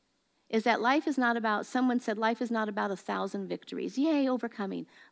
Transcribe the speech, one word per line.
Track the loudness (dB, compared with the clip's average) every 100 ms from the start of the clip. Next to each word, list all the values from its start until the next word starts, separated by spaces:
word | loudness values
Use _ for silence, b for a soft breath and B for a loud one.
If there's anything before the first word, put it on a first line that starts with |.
| _ _ _ _ -2
is | 0
that | 2 2
life | 4 2 2
is | 0
not | 2 2
about, | 0 -2 0
someone | 2 2 2
said, | 0 0
"Life | 0 0
is | -2
not | 0 -2
about | -2 -2
a | -4
thousand | -4 -4 -2 -4 -6
victories." | -8 -8 -8 -6 0
Yay, | 2 4 2
overcoming. | 0 -4 -6 -6 -6 -8 b b